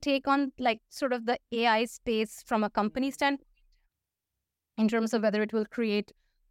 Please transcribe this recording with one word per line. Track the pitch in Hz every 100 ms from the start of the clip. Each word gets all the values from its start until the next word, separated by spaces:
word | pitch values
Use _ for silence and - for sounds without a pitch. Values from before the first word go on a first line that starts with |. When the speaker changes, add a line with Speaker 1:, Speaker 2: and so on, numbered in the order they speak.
Speaker 1:
take | 285 277 277
on, | 277 277 -
like, | 240 226 _
sort | - 277
of | 247 226
the | 240 -
A | 233 233
I | 220 233
space | - - 220 220 - -
from | 220
a | 214
company | - 208 - 269
Speaker 2:
Mm-hmm. |
Speaker 1:
standpoint | 262 277 277 _ _ _ _ _ _ _ _ _ _ _ _ _ -
in | 214
terms | 226 220
of | 233
whether | 214 214
it | 214
will | 220 214
create | - 226 208 - - _ _ _